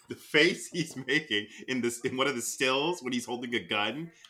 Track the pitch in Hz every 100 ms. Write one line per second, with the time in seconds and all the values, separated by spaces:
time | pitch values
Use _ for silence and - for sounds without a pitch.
0 | - 120 - 151 170 175 - 165 160 127
1 | 127 151 156 104 107 - - 127 117 117
2 | 127 127 139 123 110 - 131 135 156 175
3 | 127 120 120 120 123 117 87 107 104 135
4 | 170 -